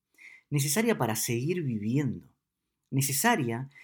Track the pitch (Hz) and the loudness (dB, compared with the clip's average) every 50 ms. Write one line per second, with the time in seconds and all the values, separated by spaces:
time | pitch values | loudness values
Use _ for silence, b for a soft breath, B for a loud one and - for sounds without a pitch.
0 | _ _ B B B B B B B _ 147 147 139 147 - 220 226 240 208 - | _ _ B B B B B B B _ -2 0 0 2 2 2 2 2 2 2
1 | 131 113 110 - - - 117 117 131 160 185 180 151 131 113 104 104 110 123 147 | 0 0 0 -2 -2 -2 -2 -2 -2 -2 -2 -2 -2 -2 -2 -2 -2 0 0 2
2 | 147 113 95 85 - _ _ _ _ _ _ _ _ _ _ _ _ _ 135 135 | 0 0 -2 -6 -10 _ _ _ _ _ _ _ _ _ _ _ _ _ -2 0
3 | 135 - 139 - - 240 233 175 127 117 113 120 135 139 B B | 0 0 0 0 2 2 2 2 0 -2 -4 -4 -6 -10 B B